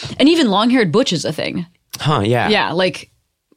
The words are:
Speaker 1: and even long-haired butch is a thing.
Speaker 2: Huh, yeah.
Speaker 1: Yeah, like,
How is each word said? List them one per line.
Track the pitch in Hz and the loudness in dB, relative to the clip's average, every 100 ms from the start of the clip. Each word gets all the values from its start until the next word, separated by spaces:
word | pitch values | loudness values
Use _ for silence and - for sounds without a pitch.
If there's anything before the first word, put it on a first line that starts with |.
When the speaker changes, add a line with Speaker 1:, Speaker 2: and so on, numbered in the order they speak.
| - - | -10 0
Speaker 1:
and | 269 | 2
even | 339 262 | 4 2
long-haired | 190 233 254 208 | 2 2 2 2
butch | 151 269 | 2 0
is | 170 | -2
a | 113 | -4
thing. | 156 - - 175 _ _ - | -6 -6 -6 -10 _ _ -6
Speaker 2:
Huh, | 143 147 101 | -2 0 2
yeah. | 120 101 | 0 2
Speaker 1:
Yeah, | 208 107 | 0 0
like, | 160 185 - - _ _ _ _ | -2 -2 -4 -14 _ _ _ _